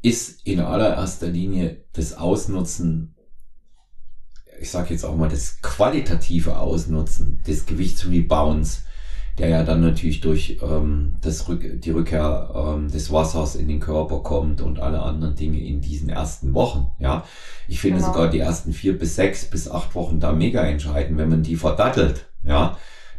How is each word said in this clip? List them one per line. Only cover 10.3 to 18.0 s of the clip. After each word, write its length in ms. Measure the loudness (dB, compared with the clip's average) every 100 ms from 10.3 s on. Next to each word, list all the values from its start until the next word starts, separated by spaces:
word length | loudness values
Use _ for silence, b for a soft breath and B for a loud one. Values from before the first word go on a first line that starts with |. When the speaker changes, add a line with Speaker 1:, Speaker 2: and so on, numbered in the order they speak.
| 4 2 0
Speaker 1:
ähm, 540 | 0 2 2 2 0 0
das 280 | 0 -2 -2
Rück-, 320 | -2 -2 -4
die 100 | -4
Rückkehr, 580 | -2 0 0 0 0 -2 -2
ähm, 320 | -2 -2 -4
des 240 | -4 -2
Wassers 420 | 0 0 -2 -2
in 140 | -2 0
den 100 | 0
Körper 400 | -2 -2 -2 -4
kommt 360 | -2 -2 0 0
und 200 | 0 0
alle 200 | -2 -2
anderen 360 | -2 -2 -2 -2
Dinge 240 | 0 -2
in 160 | -2 -4
diesen 280 | -4 -4 -4
ersten 460 | -4 -4 -6 -2
Wochen, 360 | 0 0 0 -2 0
ja. 260 | -2 -4 B B B B B
Ich 100 | -2
finde 200 | 0 0